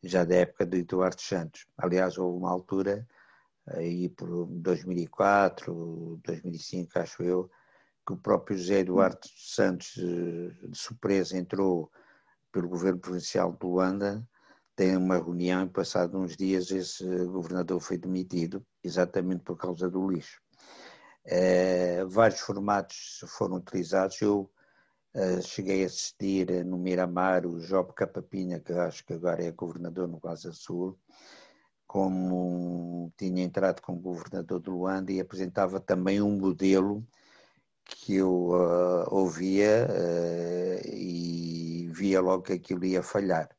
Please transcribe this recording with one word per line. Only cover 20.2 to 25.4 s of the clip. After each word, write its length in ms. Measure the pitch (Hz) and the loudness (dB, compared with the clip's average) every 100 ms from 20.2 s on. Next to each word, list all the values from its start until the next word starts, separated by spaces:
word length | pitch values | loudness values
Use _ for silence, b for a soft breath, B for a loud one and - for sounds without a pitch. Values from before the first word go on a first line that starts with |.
| - - _ B B B B B B B | -8 -20 _ B B B B B B B
Eh, 800 | - 87 92 90 92 90 90 87 95 | -2 2 4 6 4 4 2 0 0
vários 320 | 98 113 - | 6 6 4
formatos 840 | - 98 101 101 90 - - - 90 | -6 -4 0 0 0 -12 -16 -16 -16
foram 300 | - 101 90 | -4 -2 -2
utilizados. 640 | - 95 82 95 95 - | -4 -6 0 2 0 2
Eu, 320 | 107 101 98 b b b b b _ | 2 2 0 b b b b b _
eh, 260 | - 95 90 | -2 0 0